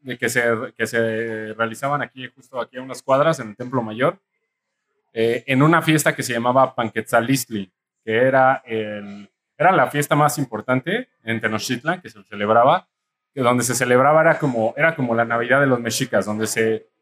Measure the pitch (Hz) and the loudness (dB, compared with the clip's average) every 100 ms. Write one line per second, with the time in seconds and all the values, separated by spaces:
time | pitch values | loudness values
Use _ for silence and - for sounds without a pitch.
0 | 131 123 117 123 117 113 117 - 110 117 | -14 -6 -2 0 0 0 -4 -6 -4 -2
1 | 113 110 117 110 107 110 113 110 139 143 | -2 -2 -6 -8 -8 -4 -6 -4 -4 -4
2 | 123 131 123 _ _ 127 113 127 131 123 | -6 -12 -18 _ _ -10 -10 -12 -14 -8
3 | - 135 156 156 110 104 123 131 110 107 | 0 2 2 0 -6 -12 -6 -4 -4 -2
4 | 147 196 _ _ _ _ _ _ _ _ | -2 -2 _ _ _ _ _ _ _ _
5 | _ 113 117 120 139 131 151 165 160 156 | _ -2 0 -2 0 2 4 4 2 2
6 | 160 143 123 117 120 131 131 - 113 113 | 2 -2 -4 -2 2 2 2 0 -4 -6
7 | - 117 117 135 - 208 - _ _ _ | 0 0 2 -2 -4 -8 -10 _ _ _
8 | 110 110 131 131 131 135 120 110 107 104 | -2 2 4 4 4 2 -4 -6 -6 -10
9 | 101 101 101 _ _ - 170 175 127 147 | -14 -18 -20 _ _ 0 2 4 2 0
10 | 143 151 151 147 135 107 - 127 165 226 | 0 2 2 0 -6 -6 -2 -2 -2 -6
11 | 254 _ 113 113 113 107 117 123 151 180 | -8 _ -6 -4 -2 -4 -4 -6 -4 -6
12 | 110 101 _ 104 104 117 131 185 - _ | -8 -20 _ -4 2 4 4 2 -2 _
13 | _ _ _ 139 120 123 120 123 127 127 | _ _ _ -2 0 0 0 -2 2 4
14 | 139 160 160 - 143 117 110 143 160 160 | 6 4 4 2 0 -2 -2 0 -2 0
15 | 120 117 117 117 120 135 139 123 117 117 | -2 0 0 -2 2 2 2 0 -2 -4
16 | 131 107 98 107 107 117 110 110 - _ | -2 -2 -2 -4 -4 0 0 -2 -6 _